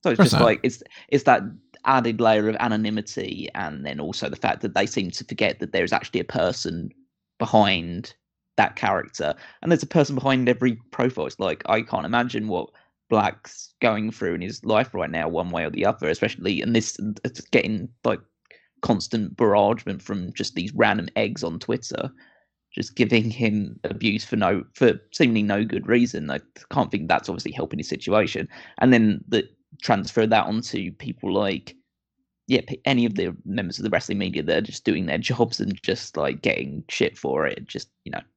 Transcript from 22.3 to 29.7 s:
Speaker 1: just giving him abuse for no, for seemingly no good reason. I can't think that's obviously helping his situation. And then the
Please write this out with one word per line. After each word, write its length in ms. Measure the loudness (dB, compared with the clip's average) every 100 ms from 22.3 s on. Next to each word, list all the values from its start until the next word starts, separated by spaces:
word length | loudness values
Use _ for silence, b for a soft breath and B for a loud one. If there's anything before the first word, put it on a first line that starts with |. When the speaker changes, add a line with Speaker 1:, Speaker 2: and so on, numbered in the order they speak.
| b b _ _
Speaker 1:
just 240 | -10 -10 0
giving 340 | 4 4 2
him 480 | 0 0 0 -4 -6
abuse 400 | -8 -2 -2 -2
for 120 | -2 0
no, 280 | 2 0 -4
for 260 | 4 4 4 _
seemingly 300 | 0 2 4
no 200 | 2 0 0
good 220 | -4 2
reason. 420 | 4 4 0 -6
I 100 | -8 _ -20 -6
can't 200 | -2 -2
think 160 | -2 0
that's 200 | 0 0
obviously 220 | -8 -8
helping 280 | -6 -6 -6
his 80 | -6
situation. 580 | -8 0 2 2 -2 -8 B B B
And 140 | 6
then 300 | 8 6 2 0
the 200 | -2 -2 _ _